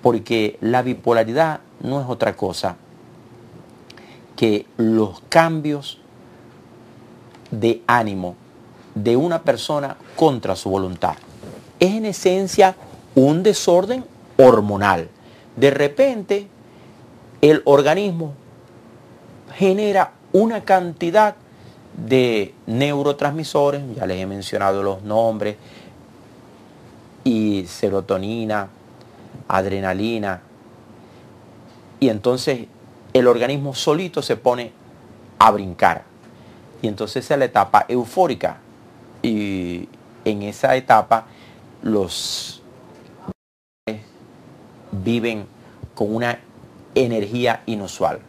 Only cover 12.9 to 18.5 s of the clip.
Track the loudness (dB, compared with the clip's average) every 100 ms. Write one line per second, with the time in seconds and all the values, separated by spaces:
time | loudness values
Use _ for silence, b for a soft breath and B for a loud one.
12.9 | -20 -2 4 4 4 2 2 4 4 2
13.9 | -6 -8 -20 -6 8 8 8 2 0 2
14.9 | 2 -2 -14 B B B 2 2 4 -2
15.9 | 2 0 0 -4 -4 -6 -20 B B B
16.9 | B B -20 -20 2 4 4 6 4 4
17.9 | 0 -2 -4 -8 -12 -20